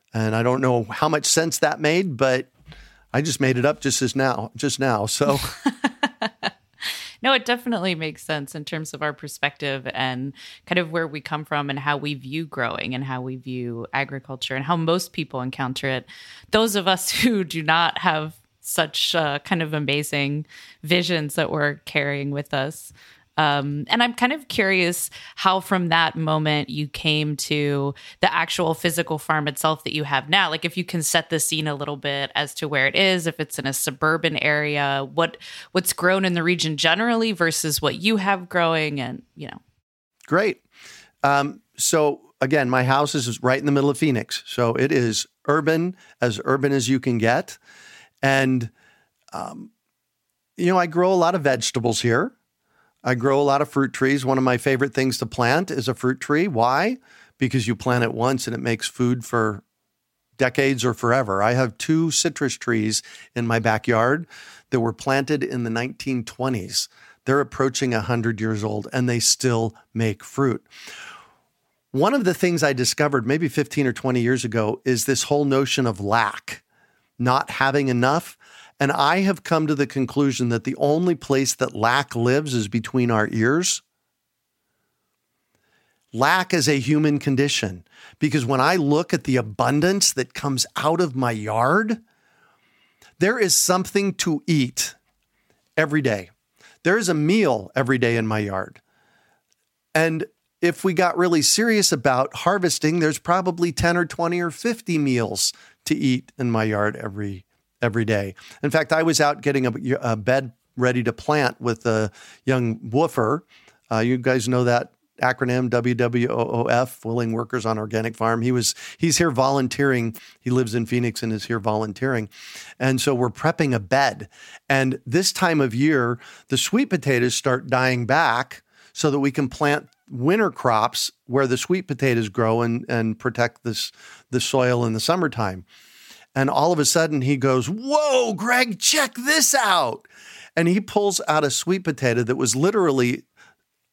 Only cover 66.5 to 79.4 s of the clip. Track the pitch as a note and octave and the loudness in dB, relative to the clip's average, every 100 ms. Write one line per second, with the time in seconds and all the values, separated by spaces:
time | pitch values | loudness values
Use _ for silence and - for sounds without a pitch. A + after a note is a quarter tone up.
66.5 | B2 F#2+ - - _ - _ - C#3 C3 | -4 -4 -6 -6 _ -20 _ 0 2 0
67.5 | - C3+ B2+ C3 A#2 G2 A#2+ A2+ A2 A2 | 0 -2 0 0 0 0 0 0 -2 -2
68.5 | G#2+ G#2+ G#2+ - C3 B2 A#2+ - - C3 | -2 -2 -4 -4 -2 0 2 0 0 2
69.5 | A#2 A2+ - _ A2 A2+ G2+ - - C#3 | 2 0 -4 _ -2 0 -2 -8 0 0
70.5 | A2 - - - - - - - _ _ | 0 -6 -20 -20 -18 -18 -20 -20 _ _
71.5 | _ _ _ _ C3+ F3 C#4 F#3+ F3 F3+ | _ _ _ _ 0 2 2 0 2 0
72.5 | E3+ D3 B2+ B2 - D3 C#3 A2 D3+ D#3+ | 2 2 2 0 2 2 2 0 0 0
73.5 | C3+ C#3+ - C3+ A2+ C3+ B2+ A#2 B2+ A#2+ | -2 -2 0 0 0 0 0 2 0 0
74.5 | A2 G#2+ A2 - B2 - C3 - D3 D3 | 0 0 -2 0 0 0 -2 0 0 2
75.5 | C3+ C#3 - B2 G2 G2+ A2+ G#2+ - - | 2 0 0 0 -2 0 2 2 -2 -12
76.5 | - _ _ _ _ _ _ B2 C3 - | -16 _ _ _ _ _ _ 2 2 0
77.5 | - C3+ C#3 C3+ B2 B2+ D3+ - - _ | 0 0 2 0 2 2 2 -2 -18 _
78.5 | - - _ C#3 C#3 C#3+ F3 G3 F#3 | -20 -20 _ 0 2 2 2 2 0